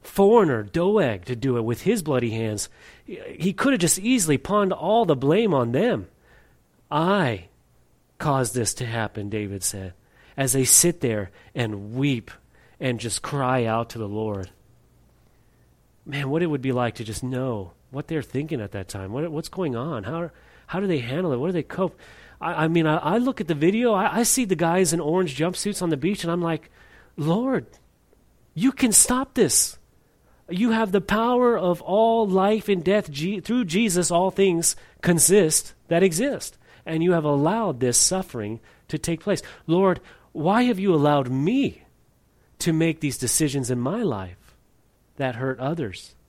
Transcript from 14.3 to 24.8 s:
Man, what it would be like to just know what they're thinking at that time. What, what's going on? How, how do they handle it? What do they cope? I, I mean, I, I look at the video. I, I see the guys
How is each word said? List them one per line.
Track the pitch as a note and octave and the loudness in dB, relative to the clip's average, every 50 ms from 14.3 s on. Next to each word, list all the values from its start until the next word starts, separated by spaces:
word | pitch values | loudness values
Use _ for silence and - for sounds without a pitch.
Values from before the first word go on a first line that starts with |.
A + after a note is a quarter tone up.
| G#2 G2 F#2 F2+ - _ _ _ _ _ _ _ _ _ _ _ _ _ _ _ _ _ _ _ _ _ _ _ _ _ _ _ _ _ _ | -4 -6 -8 -10 -14 _ _ _ _ _ _ _ _ _ _ _ _ _ _ _ _ _ _ _ _ _ _ _ _ _ _ _ _ _ _
Man, | - C3+ C#3+ C#3+ C3+ | -10 -8 -6 -4 -2
what | C#3+ E3 | 0 0
it | F3+ | 0
would | E3 D3 C#3 | 0 -2 -2
be | B2 C3+ | -2 -2
like | B2 B2 B2 A#2 - | 0 0 0 -2 -2
to | - A#2 | -6 -10
just | G#2 G#2+ - | -8 -8 -8
know | - B2+ C3 B2+ C3 C3 A#2 G#2 F#2+ F2 - _ _ _ | -6 -4 -4 -4 -2 -2 -4 -6 -8 -12 -16 _ _ _
what | C3 C#3 D3 | -12 -10 -8
they're | - E3 D#3 | -6 -6 -6
thinking | B2+ - - C3 D3 D#3+ E3 B2 | -6 -4 -6 -6 -4 -4 -6 -6
at | G#2 G2 | -6 -8
that | - G2+ F#2+ | -8 -10 -10
time. | - - G2+ F#2+ F#2+ | -8 -10 -10 -10 -8
What, | G#2+ C3+ D#3+ F3 | -6 -6 -6 -6
what's | D3+ D3+ D#3+ - | -6 -8 -10 -8
going | - F#3+ F#3 D3 B2 | -6 -6 -4 -4 -4
on? | A2+ B2+ D#3+ D#3 A2+ F#2+ | -4 -4 -6 -6 -6 -6
How, | A2+ D#3 E3 F3 D#3+ - - - - - - _ | -8 -6 -6 -8 -8 -12 -20 -20 -20 -20 -20 _
how | - - F3+ | -8 -6 -4
do | G3+ | -2
they | G3 F3 C#3 | 0 -2 -2
handle | A#2 A#2 C3 D#3+ F#3 E3+ C3 | -2 -4 -4 -2 -2 -2 -2
it? | |
What | A#2+ C#3 | -2 -2
do | F3+ F#3 | -2 -2
they | E3+ C3 | -4 -6
cope? | - - - F#3+ E3+ - _ - - - - - - - - | -6 -4 -4 -4 -4 -4 _ -20 -20 -20 -20 -20 -20 -16 -10
I, | - E3 F3 D#3 D#3 | -8 -6 -2 0 0
I | |
mean, | D#3+ E3 E3+ D#3+ | 2 2 2 4
I, | D#3 D3+ | 4 2
I | E3+ - D3 F#3 | 2 2 0 0
look | A#3 B3 C4+ B3+ - | 2 0 0 -2 -4
at | G3 | -4
the | D#3 E3+ | -4 0
video. | C#3 D3+ F3 G3+ A3+ B3 A#3+ G#3+ | 2 2 2 2 4 2 2 2
I, | F#3 G3+ - - | 2 2 0 0
I | G#3 A#3+ | 0 0
see | - - C4+ B3 | 2 2 0 2
the | F#3+ F#3 | 0 0
guys | D3+ F3 E3 E3+ F#3 | 2 2 2 4 4